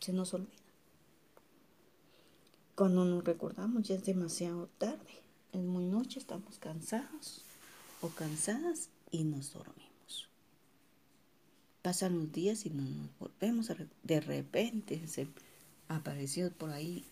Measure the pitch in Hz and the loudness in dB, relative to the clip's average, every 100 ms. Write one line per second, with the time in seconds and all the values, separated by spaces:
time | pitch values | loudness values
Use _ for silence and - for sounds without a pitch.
0 | - 185 180 180 196 - - - - - | 0 0 2 -2 -4 -12 -20 -20 -20 -20
1 | - - - - - - - - - _ | -20 -20 -20 -20 -20 -20 -20 -20 -20 _
2 | - - - - - - - - 190 180 | -20 -20 -20 -20 -20 -20 -16 6 8 8
3 | 180 175 175 165 165 - 202 240 208 190 | 8 6 2 0 -2 -2 2 2 2 0
4 | 196 185 170 165 170 175 170 - 208 302 | 2 2 2 0 -2 -2 -6 -2 -2 -2
5 | - - - - - 190 180 180 180 208 | -10 -20 -20 -20 -8 -4 0 0 2 2
6 | 254 262 - - - - 160 160 160 220 | 0 -6 -8 -10 -10 -12 -8 -8 -2 -2
7 | 277 302 - - - - - - - - | -2 -10 -12 -14 -16 -20 -20 -20 -18 -8
8 | 170 - 156 156 - 233 339 320 - - | -6 -4 -4 0 0 2 0 -2 -4 -12
9 | - 165 156 143 135 - - - - - | -6 0 2 0 -4 -10 -14 -18 -20 -20
10 | - - - _ _ _ - - - - | -12 -10 -10 _ _ _ -20 -20 -20 -20
11 | - - - - - - - _ 180 180 | -20 -20 -20 -20 -20 -20 -20 _ -2 2
12 | 190 175 156 156 190 220 156 143 135 147 | 2 2 0 2 2 2 0 -2 0 -2
13 | 147 - - - 208 233 226 170 156 - | -6 -8 -12 0 2 2 2 -2 -6 -10
14 | - 156 147 139 139 - 233 226 - 160 | 4 4 4 -2 0 2 2 0 -2 -4
15 | 160 - 143 - - - - - - 160 | -4 -4 -4 -8 -20 -20 -20 -20 -4 -2
16 | 156 143 139 175 180 180 156 147 160 175 | -2 -4 -2 0 0 -2 -4 -4 -4 -6
17 | - | -4